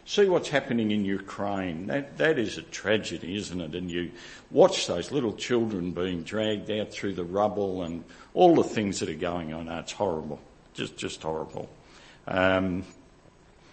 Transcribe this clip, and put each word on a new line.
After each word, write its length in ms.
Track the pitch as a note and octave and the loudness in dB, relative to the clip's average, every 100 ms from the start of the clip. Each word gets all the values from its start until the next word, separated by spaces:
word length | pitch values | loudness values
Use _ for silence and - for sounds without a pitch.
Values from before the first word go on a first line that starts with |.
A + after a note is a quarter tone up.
see 240 | - - G3 | -2 4 4
what's 200 | E3+ - | 4 2
happening 440 | C#3+ - A#2 G#2+ | 0 2 2 2
in 120 | G#2 | 2
Ukraine. 840 | G2 G2 - - G2+ G2 F#2 D#2+ F#2+ | 0 -2 -4 -6 -4 -2 -2 -4 -4
That, 300 | C#3+ C#3 - | -4 -4 0
that 200 | D#3 D3 | 2 2
is 200 | G#2 E2 | 0 -4
a 40 | |
tragedy, 720 | D#2+ - G2 G#2+ F2 E2 E2 G2+ | -10 -4 0 0 0 -6 -6 -6
isn't 240 | E2 F2+ | -4 -6
it? 140 | D#2 | -6
And 160 | F2 F2+ | -6 -4
you 220 | E2+ E2 - - - - | -4 -4 -8 -18 -18 0
watch 360 | B2 - - - | 6 6 4 -2
those 240 | F2 F2 | -2 -2
little 220 | C#3 A2+ | -2 -2
children 600 | F#2 - A#2+ A2+ G2 F2 | -2 0 2 2 -2 -2
being 300 | E2 F#2 F2 | -2 -2 -4
dragged 480 | D#2+ G#2 G#2+ G#2 F2+ | -4 -2 -2 -2 -4
out 220 | G#2+ G2+ | -4 -4
through 220 | - G2+ | -6 -6
the 100 | F2+ | -4
rubble 580 | E2+ F#2+ G#2 G2 G2 F#2 | -2 2 2 2 -2 -2
and 220 | E2 E2+ - - - | -6 -8 -10 -18 -2
all 200 | D#3+ F3+ | 6 8
the 100 | C#3+ | 8
things 360 | F#2 A#2+ G2+ F#2 | 4 2 0 0
that 80 | F#2 | -4
are 60 | |
going 380 | D#2 F2 F2 D#2+ | -2 -4 -4 -4
on. 160 | D#2+ E2 | -6 -6
Oh, 100 | E2 | -8
it's 140 | - | -8
horrible. 480 | - G2 D#2+ D2+ C#2+ - - - | -2 -2 -2 -4 -10 -14 -20 -14
Just, 220 | - A1+ - | -8 -8 -8
just 260 | - - | -10 -6
horrible. 460 | D#2+ D#2+ C#2+ - - - - - - - - | -6 -6 -6 -10 -12 -14 -20 -20 -20 -12 -2
Um, 560 | F#2 F2+ F#2+ F#2+ F2+ G2 - - - - _ - - - | 4 4 4 2 -2 -6 -16 -20 -20 -20 _ -20 -20 -20